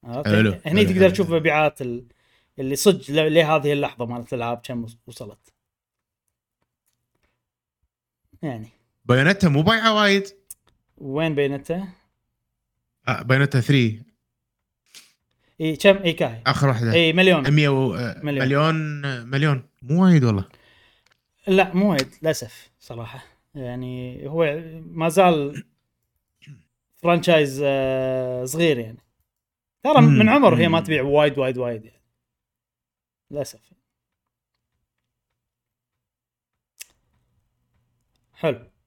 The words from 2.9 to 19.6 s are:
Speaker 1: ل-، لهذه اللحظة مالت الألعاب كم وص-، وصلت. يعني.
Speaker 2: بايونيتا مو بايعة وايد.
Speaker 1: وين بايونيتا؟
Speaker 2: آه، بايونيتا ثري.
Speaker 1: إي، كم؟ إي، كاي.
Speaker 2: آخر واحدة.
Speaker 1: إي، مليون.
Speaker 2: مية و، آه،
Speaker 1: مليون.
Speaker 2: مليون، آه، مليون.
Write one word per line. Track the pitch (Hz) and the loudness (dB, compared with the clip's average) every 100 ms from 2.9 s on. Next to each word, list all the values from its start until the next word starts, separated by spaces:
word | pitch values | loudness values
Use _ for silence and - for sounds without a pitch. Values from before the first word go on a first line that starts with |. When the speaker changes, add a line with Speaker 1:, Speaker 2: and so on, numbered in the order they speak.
| 185 - | 0 -2
Speaker 1:
ل-، | 147 156 | -2 2
لهذه | 156 156 156 143 | 2 2 0 0
اللحظة | 147 139 - 117 | -2 -4 -8 -10
مالت | 120 123 | -10 -10
الألعاب | 127 117 120 | -8 -6 -8
كم | - 123 113 | -10 -12 -12
وص-، | 113 - | -16 -20
وصلت. | 117 113 104 _ _ _ _ _ _ _ _ _ _ _ _ _ _ _ _ _ _ _ _ _ _ _ _ _ _ _ _ _ 95 | -20 -18 -20 _ _ _ _ _ _ _ _ _ _ _ _ _ _ _ _ _ _ _ _ _ _ _ _ _ _ _ _ _ _
يعني. | 160 117 110 _ _ _ | -10 -10 -14 _ _ _
Speaker 2:
بايونيتا | - 123 143 196 185 | -2 2 2 2 2
مو | 143 | 2
بايعة | 160 226 226 | 2 2 0
وايد. | 214 208 196 196 - _ - _ _ _ _ | 2 2 2 -2 -14 _ -20 _ _ _ _
Speaker 1:
وين | 143 139 160 | -10 -4 -2
بايونيتا؟ | 143 139 139 135 170 190 - _ _ _ _ _ _ _ _ _ _ - | 0 -2 -4 -8 -8 -8 -14 _ _ _ _ _ _ _ _ _ _ -8
Speaker 2:
آه، | 127 | -8
بايونيتا | 117 131 139 135 | 0 0 2 0
ثري. | 117 139 117 107 - _ _ _ _ _ _ _ _ - _ _ _ _ _ _ | 2 2 2 -2 -14 _ _ _ _ _ _ _ _ -20 _ _ _ _ _ _
Speaker 1:
إي، | 160 151 | -6 2
كم؟ | 202 196 | 4 4
إي، | 190 | 2
كاي. | 165 147 117 123 | -2 -4 -2 -2
Speaker 2:
آخر | 135 143 | 0 0
واحدة. | 117 117 | 0 2
Speaker 1:
إي، | 165 165 | 2 2
مليون. | 160 185 175 135 | 4 4 4 2
Speaker 2:
مية | 147 147 | 2 4
و، | 135 131 | 2 0
آه، | - 120 - | -2 -6 -8
Speaker 1:
مليون. | 147 143 131 | -6 -4 0
Speaker 2:
مليون، | 139 156 160 156 147 | 0 0 -2 -6 -8
آه، | 143 127 | -8 -10
مليون. | 117 135 151 135 | -6 -2 0 0